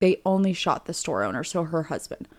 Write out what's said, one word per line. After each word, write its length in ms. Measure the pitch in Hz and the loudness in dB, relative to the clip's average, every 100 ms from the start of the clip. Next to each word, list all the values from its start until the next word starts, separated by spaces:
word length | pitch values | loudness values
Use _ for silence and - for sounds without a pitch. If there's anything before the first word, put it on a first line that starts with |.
They 200 | 185 - | 2 4
only 280 | - 190 196 | 2 2 2
shot 320 | 180 - 135 | 2 0 -2
the 100 | - | -2
store 300 | 170 - 104 | -8 -4 -2
owner, 180 | 101 123 | -2 -2
so 220 | 151 180 | -4 -4
her 200 | 160 165 | -2 -2
husband. 440 | 151 143 - - - | -2 -6 -8 -12 -14